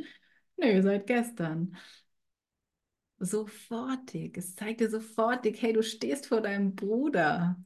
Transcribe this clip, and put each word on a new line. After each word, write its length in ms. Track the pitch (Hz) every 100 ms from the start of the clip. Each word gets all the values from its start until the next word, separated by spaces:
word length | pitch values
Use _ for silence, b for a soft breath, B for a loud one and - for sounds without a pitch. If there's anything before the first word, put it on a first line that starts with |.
| 320 B B B _ -
"Nö, 260 | 277 190
seit 240 | 196 202 196
gestern." 680 | 240 233 - 165 165 180 180 B B B _ _ _ _ _ _ _ _ _ _ _
Sofortig, 1160 | 185 214 208 - - 226 262 262 - 160 160 180
es 180 | 180 -
zeigt 240 | 208 226
dir 100 | 220
sofortig, 680 | 220 220 - 226 247 220 -
hey, 100 | 226
du 100 | 220
stehst 440 | 220 - 240 277 -
vor 140 | 226
deinem 320 | 208 202 196 190
Bruder. 800 | 196 226 302 196 151 156 175 180